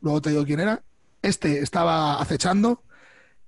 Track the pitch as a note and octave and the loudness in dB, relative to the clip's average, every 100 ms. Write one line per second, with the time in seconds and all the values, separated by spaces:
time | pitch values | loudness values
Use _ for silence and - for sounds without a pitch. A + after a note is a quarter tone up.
0 | D#3 D3+ D#3 D3+ C#3 D3 G3 A3 - _ | -2 0 0 0 0 0 -2 -4 -8 _
1 | _ _ G3 - E3+ C#3+ C#3+ F3 E3+ D#3+ | _ _ -4 0 0 0 -2 0 2 2
2 | D3+ C#3+ - D3+ F3+ G3 A3+ A#3+ - - | 0 -2 -4 -2 0 2 2 0 -6 -20
3 | - - _ - | -20 -20 _ -20